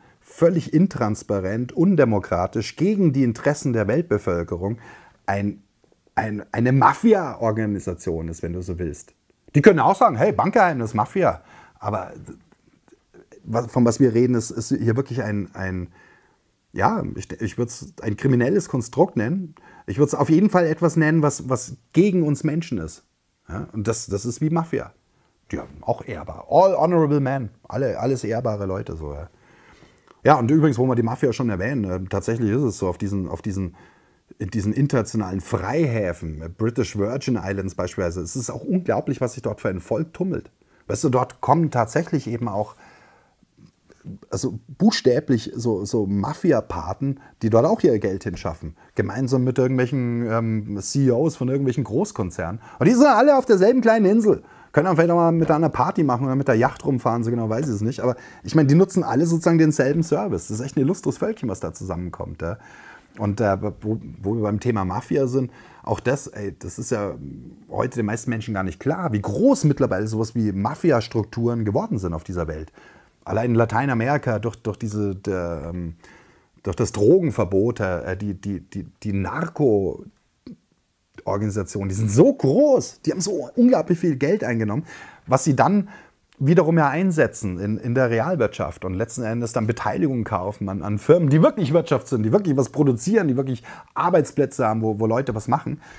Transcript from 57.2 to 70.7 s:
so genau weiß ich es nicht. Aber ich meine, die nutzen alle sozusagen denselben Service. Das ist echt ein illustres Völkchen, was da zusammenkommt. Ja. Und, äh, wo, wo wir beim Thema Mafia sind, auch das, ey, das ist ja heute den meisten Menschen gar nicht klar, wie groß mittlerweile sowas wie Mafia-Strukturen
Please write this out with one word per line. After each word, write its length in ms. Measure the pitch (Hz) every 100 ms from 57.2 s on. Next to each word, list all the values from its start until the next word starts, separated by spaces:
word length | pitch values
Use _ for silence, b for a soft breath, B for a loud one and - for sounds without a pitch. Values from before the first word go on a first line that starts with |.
so 80 | 113
genau 180 | 120 110
weiß 180 | 110 151
ich 60 |
es 80 | 101
nicht. 200 | 110 -
Aber 140 | 127 120 B B
ich 100 | -
meine, 140 | 160 139
die 80 | 151
nutzen 280 | 190 -
alle 220 | - 127 165
sozusagen 320 | 165 170 165
denselben 460 | 160 151 135 160
Service. 440 | 165 151 202 95 -
Das 120 | 107
ist 60 | 135
echt 120 | -
ein 40 |
illustres 360 | 135 202 - -
Völkchen, 320 | 196 220 120
was 100 | 92
da 140 | 85
zusammenkommt. 720 | - 92 87 90 - 85 85
Ja. 160 | 85 104 B B B B B -
Und, 240 | 107 101
äh, 160 | 107 98 107 -
wo, 180 | 107 110 - -
wo 140 | 98 117
wir 80 |
beim 160 | 104 104
Thema 260 | 123 110 92
Mafia 400 | 95 - 147 131
sind, 240 | 131 123 B B B
auch 180 | - 107
das, 280 | - 135 -
ey, 280 | - 101 -
das 200 | 87 -
ist 140 | 110
ja 240 | 113 101 71 69 85 - - -
heute 300 | - 123 123
den 80 | 104
meisten 240 | 113 -
Menschen 240 | 117 107
gar 80 | 101
nicht 180 | 95 82
klar, 320 | 131 175 175
wie 100 | 107
groß 420 | 101 110 247 277
mittlerweile 420 | 151 139 131 95 110
sowas 300 | 110 110 120
wie 160 | 107
Mafia-Strukturen 1120 | 95 104